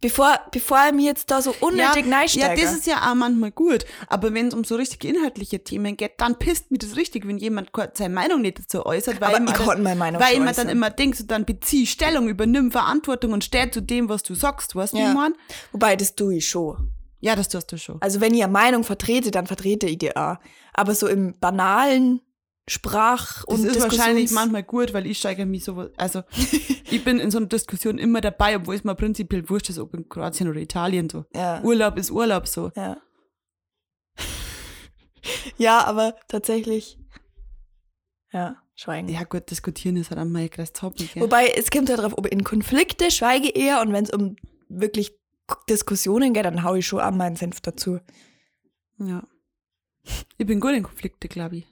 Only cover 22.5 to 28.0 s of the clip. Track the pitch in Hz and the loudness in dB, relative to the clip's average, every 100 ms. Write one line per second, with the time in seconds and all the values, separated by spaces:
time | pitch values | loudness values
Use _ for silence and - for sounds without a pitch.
22.5 | _ - - - 202 220 247 - - - | _ -10 -8 -4 2 2 2 -4 -12 -4
23.5 | 220 220 240 233 233 233 233 240 220 226 | 0 2 2 2 2 4 4 2 2 0
24.5 | 220 196 240 240 202 185 208 202 190 196 | 0 -2 -2 -2 -2 -4 -4 -6 -4 -4
25.5 | 190 - 180 180 - 180 185 185 - 262 | -4 -6 -10 -12 -6 -4 -4 -8 -2 0
26.5 | 294 - 262 - 233 - 247 214 214 208 | 0 -2 -6 -2 -2 2 0 0 -2 0
27.5 | 226 - 185 220 214 | -2 -4 -4 -4 0